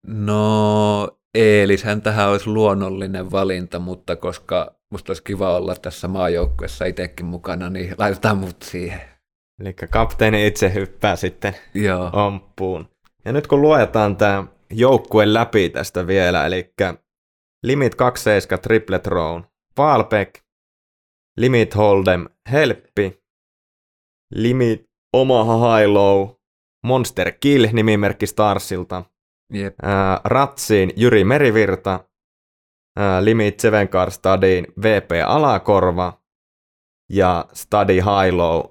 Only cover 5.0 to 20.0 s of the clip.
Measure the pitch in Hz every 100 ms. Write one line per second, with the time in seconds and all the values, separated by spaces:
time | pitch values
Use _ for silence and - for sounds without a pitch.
5 | - 92 - 98 95 90 90 92 90 -
6 | 90 95 90 87 - - - - 92 90
7 | 90 - 87 87 - 87 90 95 92 -
8 | 104 98 110 98 95 - - 90 90 95
9 | - _ _ _ _ _ 95 92 - 110
10 | 110 - 110 107 104 104 95 98 98 -
11 | 107 90 92 - 101 - - 98 104 92
12 | 87 95 101 98 _ - 95 87 85 _
13 | _ _ - 135 147 143 151 151 107 113
14 | 104 92 104 98 95 _ _ 110 127 127
15 | - 110 104 110 117 107 87 69 85 -
16 | 90 95 90 90 76 92 87 - 98 78
17 | _ _ _ _ _ _ 123 143 127 -
18 | 123 123 - 101 - 92 - 110 110 92
19 | - 90 80 85 87 _ _ - 151 131